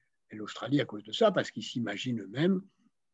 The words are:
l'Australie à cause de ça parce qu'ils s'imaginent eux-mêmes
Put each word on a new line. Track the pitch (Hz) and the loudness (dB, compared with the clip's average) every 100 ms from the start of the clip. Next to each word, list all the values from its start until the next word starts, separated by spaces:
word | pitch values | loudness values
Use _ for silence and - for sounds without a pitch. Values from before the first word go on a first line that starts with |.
| _ _ _ | _ _ _
l'Australie | 107 104 - 113 143 | -12 -10 -8 0 2
à | |
cause | 123 104 | 0 -6
de | 104 | -8
ça | - 220 | 4 4
parce | 180 107 | 4 0
qu'ils | - | -4
s'imaginent | 101 - 110 101 127 117 | -6 -4 -4 -4 -4 -4
eux-mêmes | 95 117 170 190 - _ _ _ _ | -4 0 2 2 -2 _ _ _ _